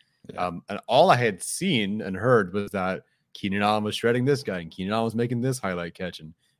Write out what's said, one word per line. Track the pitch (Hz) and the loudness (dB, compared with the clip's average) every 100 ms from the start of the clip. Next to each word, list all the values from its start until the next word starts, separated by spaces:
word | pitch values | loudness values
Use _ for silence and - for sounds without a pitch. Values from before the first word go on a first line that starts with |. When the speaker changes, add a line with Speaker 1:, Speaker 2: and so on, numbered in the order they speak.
| _ _ - | _ _ -16
Speaker 1:
Yeah. | - 90 | -6 -6
Speaker 2:
Um, | 85 - | -6 -8
and | 101 - | -10 0
all | 123 180 | 4 6
I | 135 | 6
had | 120 90 | 4 0
seen | - - 185 131 98 107 | -8 -4 0 0 0 -2
and | 101 92 | -4 -2
heard | 120 120 92 101 | 4 4 4 -2
was | 101 | -4
that | 101 92 92 - _ _ | -4 -2 -4 -8 _ _
Keenan | - 101 98 | -8 -4 0
Allen | 104 107 | 2 2
was | 107 104 | 0 0
shredding | 117 120 127 | 2 2 2
this | 139 | 0
guy | 127 92 | -2 -8
and | 82 | -8
Keenan | - 92 | -8 -4
Allen | 110 113 | 0 0
was | |
making | 110 117 120 | -2 -2 0
this | 127 127 | -2 -2
highlight | 98 90 85 | -4 -4 -6
catch | - 90 - | -8 -10 -10
and | 80 - _ | -18 -20 _